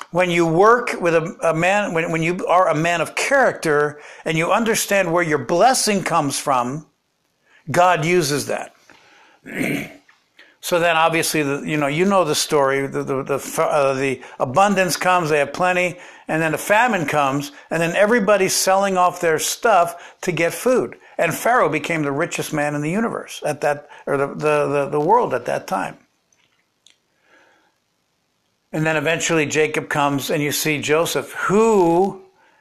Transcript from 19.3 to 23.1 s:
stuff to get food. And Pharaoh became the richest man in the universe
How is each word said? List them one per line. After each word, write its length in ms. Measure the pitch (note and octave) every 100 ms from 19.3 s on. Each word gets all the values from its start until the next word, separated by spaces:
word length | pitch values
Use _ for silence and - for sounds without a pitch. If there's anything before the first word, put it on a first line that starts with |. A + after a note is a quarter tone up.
| D#3
stuff 800 | - - A#3 F#3+ E3+ - - -
to 100 | -
get 240 | D#3+ E3+ -
food. 420 | B3 B3 A#2 - - -
And 160 | E3 C3
Pharaoh 340 | A3+ B3 E3+
became 320 | D3 C#3+ E3
the 100 | C#3+
richest 400 | C#3 E3+ - D3+
man 220 | D3+ D3
in 80 | D3
the 80 | D3+
universe 540 | G3 A3+